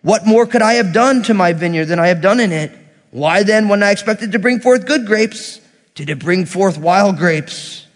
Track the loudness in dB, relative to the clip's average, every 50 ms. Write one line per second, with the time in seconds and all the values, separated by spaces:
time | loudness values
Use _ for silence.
0 | 2 2 0 2 2 4 4 4 4 2 2 2 2 2 2 2 0 0 0 2
1 | 2 2 2 0 0 0 0 2 2 0 0 0 -4 -2 -2 -2 -2 -2 0 0
2 | 2 0 0 2 2 2 2 2 0 0 -2 -4 -6 -6 -10 -18 -20 _ _ _
3 | _ _ -10 -4 -2 0 0 2 2 2 2 2 2 2 2 2 2 0 0 0
4 | -2 -4 -4 -4 -4 -4 -4 -2 0 0 -2 0 2 2 2 2 2 -2 -2 -2
5 | 0 -2 0 0 0 -2 -4 -12 -16 -16 -18 -20 _ _ _ _ _ _ _ -14
6 | -10 -10 -10 -6 -2 -2 -2 -2 -2 -4 -2 0 0 0 0 0 0 2 2 4
7 | 2 2 0 0 0 0 0 -2 -4 -8 -14 -16 -14 -16 -18 -20 -20 _ _